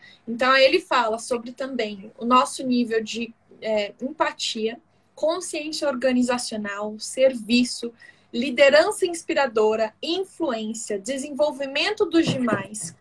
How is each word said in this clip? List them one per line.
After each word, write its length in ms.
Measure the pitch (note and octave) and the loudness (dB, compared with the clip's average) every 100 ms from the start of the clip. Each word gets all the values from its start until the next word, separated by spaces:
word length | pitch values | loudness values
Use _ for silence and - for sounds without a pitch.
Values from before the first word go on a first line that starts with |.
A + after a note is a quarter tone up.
| - _ - | -20 _ -10
Então, 240 | A#3 C4 | 0 4
aí 120 | C4+ C4+ | 6 6
ele 140 | F#4 | 4
fala 380 | - C4+ A3+ A3+ | 2 0 2 -2
sobre 340 | - A#3+ A#3+ | -2 -4 -4
também 600 | - C4+ B3 G#3+ G3+ G#3 - | -8 -6 -4 -4 -6 -16 -6
o 80 | A#3 | 2
nosso 400 | B3+ C#4 - B3+ | 4 4 -2 0
nível 380 | B3 A3 A3+ | 0 2 -2
de, 300 | G#3+ A3 A3+ - _ - | -2 -6 -8 -12 _ -10
é, 320 | A3 G#3+ G#3 - | -2 -2 -2 -6
empatia, 800 | C4 D#4 D4+ - - A3+ A3 B3 _ _ _ - | -8 -2 -2 -2 -6 -4 -4 -6 _ _ _ -4
consciência 720 | D4+ F4+ E4+ D#4+ D4+ D#4 D4 | -2 -2 -4 -8 -6 -4 -2
organizacional, 1120 | B3 C4 B3 B3 B3 - G#3+ G#3 G3+ G#3+ G#3+ | 0 2 2 2 0 -4 -6 -6 -8 -8 -8
serviço, 960 | - C4 C4 B3 G#3 A#3+ B3 - A#3+ - - _ _ | -8 2 2 2 2 2 2 -4 -10 -12 -20 _ _
liderança 720 | A#3+ C#4 B3 C#4 D4 F#4+ - F4+ | -4 -2 6 8 8 4 2 -2
inspiradora, 880 | E4+ - D4+ C4+ A3 G#3+ A3 G#3+ - | -2 -2 0 0 2 2 2 -2 -4
influência, 960 | C#4+ F#4 G4 - D#4 A3 A3 A3+ - G3+ | -4 -4 -6 -4 -4 -4 -6 -8 -6 -6
desenvolvimento 1080 | G3 C4+ D4 C4+ D4+ C4+ C4+ D4 F#4 G#4+ F4 | -4 -6 -6 -2 -2 -2 -4 -2 -2 0 2
dos 200 | E4 C#4 | 4 2
demais, 680 | C4 A#3 G3+ G3 G#3+ - - | 2 0 -2 -4 -12 -12 0